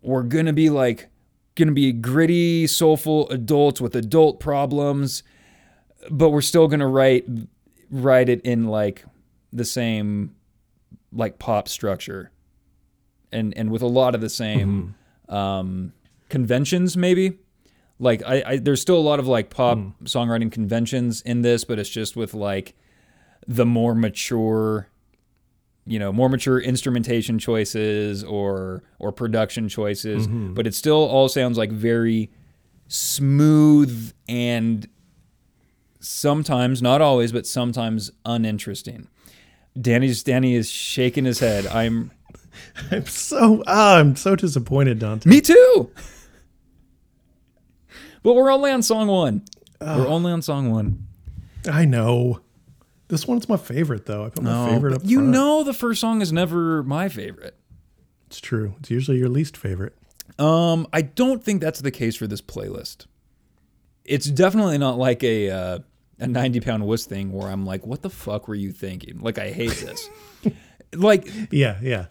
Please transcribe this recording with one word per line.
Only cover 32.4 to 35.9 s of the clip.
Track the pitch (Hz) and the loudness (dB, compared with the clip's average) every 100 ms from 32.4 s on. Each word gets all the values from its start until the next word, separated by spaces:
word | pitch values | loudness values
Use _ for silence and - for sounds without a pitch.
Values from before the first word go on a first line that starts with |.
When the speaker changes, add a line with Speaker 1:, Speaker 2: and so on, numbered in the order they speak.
| _ _ _ _ _ | _ _ _ _ _
Speaker 1:
smooth | - - - 139 139 151 156 151 147 143 117 113 - - | -8 -6 -2 2 4 6 6 8 8 6 0 -10 -16 -8
and | 120 120 120 113 110 104 _ _ _ _ _ _ _ _ _ _ | -4 -2 0 0 -2 -6 _ _ _ _ _ _ _ _ _ _